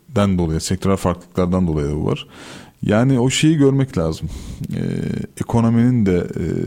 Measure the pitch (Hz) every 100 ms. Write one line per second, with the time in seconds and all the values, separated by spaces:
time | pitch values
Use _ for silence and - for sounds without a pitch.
0 | - 113 101 90 85 78 - 92 95 98
1 | 95 87 - - 90 92 90 76 71 73
2 | - - - - - - - - - 104
3 | 127 131 127 - 156 160 139 135 135 -
4 | 80 82 80 - - - - - 50 50
5 | 50 - - - - 117 113 117 123 123
6 | 98 90 - - 82 87